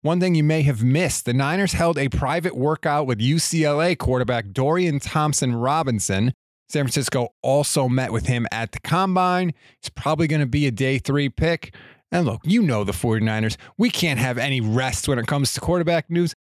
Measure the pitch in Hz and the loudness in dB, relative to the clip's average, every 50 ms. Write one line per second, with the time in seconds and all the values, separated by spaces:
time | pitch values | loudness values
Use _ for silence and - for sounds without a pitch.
0 | - 151 170 180 180 185 175 156 147 151 156 160 147 143 131 107 117 123 131 160 | 0 0 0 2 2 2 4 4 4 4 2 4 2 2 2 2 2 2 2 2
1 | 185 151 - - - 120 120 131 139 143 165 190 202 185 - - 165 170 170 - | 2 0 -2 -4 -2 -2 0 0 0 0 0 0 0 0 0 0 0 0 2 0
2 | 139 135 - - 143 - 156 175 165 180 - 127 131 147 160 - - 160 147 147 | -2 -2 0 -2 -2 0 -2 -2 -2 -4 -4 0 0 0 0 0 -2 0 0 0
3 | 151 127 123 104 113 127 151 165 - - 170 165 156 147 147 147 160 175 175 - | 0 0 -2 0 0 2 2 2 0 0 0 0 2 2 2 2 2 0 0 0
4 | - - 131 127 127 107 123 117 101 101 95 - 131 143 160 180 180 170 147 139 | 0 0 0 0 0 0 -2 -2 -4 -4 -4 -2 0 2 2 2 2 0 0 -2
5 | - - - 156 151 151 143 - - 127 120 117 117 131 147 160 160 135 117 104 | -4 -4 -2 0 0 0 0 0 0 0 0 0 0 0 0 0 0 0 -2 -2
6 | - - 98 95 110 127 - _ _ _ _ _ _ _ - 151 139 120 - 147 | -2 -2 0 0 0 0 -2 _ _ _ _ _ _ _ -2 -2 -2 0 -2 -2
7 | 127 - - 135 120 113 _ _ - 123 135 147 147 - - 151 135 127 123 131 | -2 -2 -2 -2 -2 -4 _ _ -2 2 2 2 2 2 0 0 2 2 2 0
8 | 127 - 113 110 - - 123 120 117 - - 113 117 107 - - - - 160 175 | 0 0 -2 -2 0 0 0 0 -2 -4 -4 -4 -6 -6 -8 -12 -4 -2 0 0
9 | 190 190 185 185 185 180 180 180 185 175 147 _ _ - _ _ - - _ - | 2 2 2 2 2 2 2 2 0 -2 -4 _ _ -20 _ _ -18 -14 _ -6
10 | - 147 156 151 165 147 156 151 147 127 117 147 143 139 117 95 135 131 135 131 | -2 -2 0 0 0 0 2 0 0 0 0 0 0 0 0 0 0 0 0 -2
11 | - - 135 147 143 135 - - - 165 165 - - - - - - - - _ | -2 0 0 0 0 -2 -2 0 0 0 0 -2 -4 -16 -18 -20 -20 -20 -20 _
12 | _ _ - 175 175 123 95 - - 147 202 240 220 156 120 107 104 95 98 - | _ _ -2 0 0 0 -2 -2 0 2 2 4 4 2 2 0 0 -2 -4 -2
13 | - 120 110 110 110 113 110 110 110 110 - - - - _ - 226 247 - - | 0 0 2 2 2 0 0 0 -2 -2 -4 -6 -14 -18 _ 0 0 0 0 0
14 | 175 165 139 113 123 127 123 120 123 143 135 131 110 107 110 117 - - 120 - | 0 0 0 0 0 -2 0 -2 -2 -2 0 0 0 0 0 0 0 0 -4 -4
15 | - - 139 120 113 - 147 143 139 - - - - - 175 180 170 160 170 165 | -2 -2 0 0 0 0 0 0 0 -2 -2 -4 -2 0 0 0 2 2 0 0
16 | - - 165 170 175 160 - _ _ | 0 0 0 0 0 0 -2 _ _